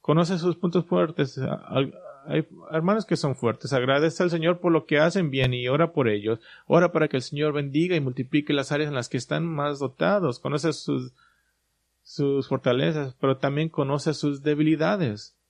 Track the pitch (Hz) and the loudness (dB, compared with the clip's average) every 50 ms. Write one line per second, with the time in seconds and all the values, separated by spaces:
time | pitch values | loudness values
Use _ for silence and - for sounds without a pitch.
0 | - - 151 165 175 160 190 165 160 180 165 - - 175 - 180 170 - 180 180 | 2 2 2 2 2 0 -2 -2 0 -2 -2 0 -4 0 0 0 0 0 0 0
1 | 175 160 165 - 143 131 - 135 127 - - - - - 98 131 139 - - - | 0 0 0 -4 -4 -4 -4 -8 -6 -6 -6 -6 -8 -4 -2 -2 -2 -2 -6 -16
2 | - - - - - 151 147 156 - _ - - - - 160 160 160 185 208 220 | -20 -20 -20 -18 -10 -4 -4 -4 -4 _ -14 -20 -14 -6 -4 0 2 2 0 0
3 | 196 - 170 147 - 143 127 - - 113 110 - - 120 135 127 123 131 135 143 | 0 -2 -2 -2 0 -4 -4 -2 -2 -2 -2 -2 -6 -2 -2 0 2 2 2 4
4 | 156 165 160 - 185 180 170 165 160 170 180 175 - 180 165 151 156 - 156 147 | 2 2 2 0 0 0 0 2 2 0 0 2 2 2 2 2 2 2 4 4
5 | 156 175 175 196 175 147 131 135 131 127 123 123 123 123 131 147 170 160 - 156 | 4 4 4 0 0 0 0 0 0 0 0 -2 0 0 2 2 2 2 2 2
6 | 131 113 107 104 101 110 117 - - - - - _ - - 165 180 170 - 156 | 2 2 2 0 0 -2 -2 -2 -6 -20 -20 -20 _ 2 4 4 4 4 2 0
7 | 156 147 - 131 120 - 147 143 151 151 143 147 143 139 135 151 170 180 180 160 | 0 0 0 -4 -4 -4 -4 -2 -2 -2 -2 -2 -4 -2 0 0 0 2 0 0
8 | 139 131 123 135 127 131 - 147 147 - 147 143 135 - 147 147 151 147 147 127 | 0 -2 -4 -4 -6 0 -2 -2 0 0 -2 -2 0 -2 -2 -2 -2 -2 -2 -4
9 | 120 - - 127 - - 151 151 165 170 160 143 143 147 143 139 143 131 - - | -4 -4 -6 -6 -4 -4 -4 -4 -2 -4 -4 -4 -4 -4 -2 -4 -6 -6 -2 0
10 | 165 175 202 208 180 135 117 - - 135 143 147 147 165 147 - - - 143 131 | 0 2 2 2 0 -2 -4 -4 -6 -4 -4 -2 -2 -2 -4 -2 -4 -4 -4 -4
11 | 127 127 _ _ _ _ _ _ _ _ _ _ _ _ _ _ _ _ _ _ | -4 -8 _ _ _ _ _ _ _ _ _ _ _ _ _ _ _ _ _ _
12 | _ - - - 143 139 139 139 127 - 135 127 - 131 120 127 147 170 156 156 | _ -14 -6 -2 0 0 0 0 0 -2 -4 0 2 2 2 2 2 0 0 -2
13 | 143 131 - _ - 135 135 131 - 139 139 147 160 165 - - 143 135 143 139 | -6 -8 -6 _ 0 0 0 0 -2 -2 0 -2 -4 -2 -2 -2 -2 0 -2 -2
14 | - 160 147 - - 147 143 139 143 147 151 147 156 156 160 170 - 180 208 196 | -2 -2 -4 0 -2 -2 -2 -2 -2 -2 2 2 4 2 4 2 2 0 0 0
15 | 170 117 104 107 - - _ _ _ | 0 -2 -4 -6 -12 -20 _ _ _